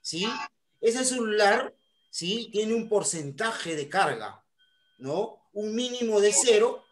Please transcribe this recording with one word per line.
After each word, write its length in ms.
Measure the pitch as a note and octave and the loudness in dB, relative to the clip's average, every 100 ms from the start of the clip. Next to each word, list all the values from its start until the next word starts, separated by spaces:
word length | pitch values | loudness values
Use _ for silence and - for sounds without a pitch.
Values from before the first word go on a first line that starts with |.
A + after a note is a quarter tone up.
¿sí? 280 | - D#3+ G#3 - - _ _ _ | -8 -6 -4 -6 -10 _ _ _
Ese 240 | A3+ A#3+ | 0 2
celular, 680 | B3+ B3+ A3 G#3 G3+ A#3 C4+ _ _ _ _ | 0 -2 -2 2 4 4 0 _ _ _ _
¿sí? 420 | - E3+ A3+ A3 | -8 -4 -4 -4
Tiene 220 | G3+ A3 | -4 0
un 140 | A3+ A3 | -2 0
porcentaje 840 | G#3 - E3+ C#3+ C#3 A3 A3+ F3 | 0 0 -4 -8 -4 -4 -4 -6
de 140 | D#3 C#3 | -6 -2
carga, 560 | F#3 E3+ A#2+ G#2 F#2+ _ _ _ _ _ _ | 0 0 0 -10 -16 _ _ _ _ _ _
¿no? 400 | C3 D#3+ G#3+ - _ | -6 -4 -4 -8 _
Un 220 | G3+ G#3+ | -8 -4
mínimo 460 | A3 B3 B3 A#3 G#3 | -4 -4 -4 0 4
de 120 | G#3 | 4
cero 520 | G#3 A#3+ G#3+ A#3 B3+ _ | 4 6 6 4 0 _